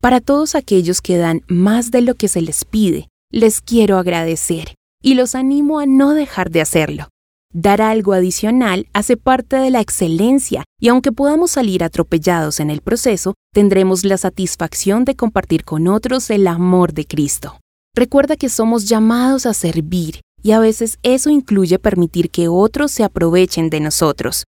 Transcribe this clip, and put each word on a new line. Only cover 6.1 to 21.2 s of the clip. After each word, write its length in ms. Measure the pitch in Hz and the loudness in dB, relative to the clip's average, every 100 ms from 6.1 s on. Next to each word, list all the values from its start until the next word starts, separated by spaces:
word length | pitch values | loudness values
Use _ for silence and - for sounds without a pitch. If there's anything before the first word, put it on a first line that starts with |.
dejar 360 | 302 285 - 180 | 2 -2 -4 -4
de 120 | 165 | -2
hacerlo. 460 | 156 165 151 147 - _ _ _ _ 170 | 0 0 -2 -4 -12 _ _ _ _ -2
Dar 240 | 180 202 | 0 2
algo 320 | 220 220 196 | 2 0 2
adicional 760 | 190 185 175 214 247 233 185 - | 2 0 0 0 2 2 -2 -4
hace 220 | 202 208 247 | -6 -4 -2
parte 380 | - 262 247 | 0 0 0
de 160 | 269 262 | -2 0
la 100 | 254 | 0
excelencia 840 | 208 - 175 165 220 269 - 131 139 _ | 0 -2 -2 0 2 2 0 -8 -8 _
y 80 | 233 | 2
aunque 240 | 247 269 | 2 0
podamos 400 | 226 277 311 349 | -2 0 2 0
salir 320 | - 233 185 | 0 -2 0
atropellados 760 | 165 - 165 170 156 175 156 - | -2 -2 -2 0 0 0 -2 -4
en 100 | 151 | -4
el 120 | 151 | -4
proceso, 540 | - 226 262 196 - 196 _ | -4 -2 0 -2 -4 -8 _
tendremos 520 | - 202 190 190 185 | 2 4 4 2 0
la 140 | 190 190 | 0 -2
satisfacción 840 | 190 - 185 - 165 - - 208 | -2 -4 -6 -4 -8 -4 -2 0
de 100 | 254 | 0
compartir 480 | 269 226 202 - 160 | -2 -2 -2 -2 -4
con 240 | - 156 170 | -2 -2 0
otros 440 | 208 240 254 - | 0 -2 -4 -2
el 180 | 208 190 | 0 2
amor 460 | 170 180 180 175 | 2 2 2 2
de 100 | 156 | -2
Cristo. 560 | 151 151 143 - - - _ _ _ | -8 -4 -2 -4 -10 -18 _ _ _
Recuerda 400 | - 247 277 277 | -2 0 2 2
que 140 | 302 262 | 0 -4
somos 400 | - 226 233 202 | -2 0 0 0
llamados 580 | 220 220 233 254 269 254 | 2 2 2 0 0 -2
a 80 | |
servir 680 | 214 170 160 156 180 160 - - _ | -2 -2 -4 -4 -4 -4 -10 -18 _
y 80 | 208 | 2
a 80 | 214 | 4
veces 400 | 220 220 226 - | 4 0 -4 -4
eso 260 | - 262 | 0 0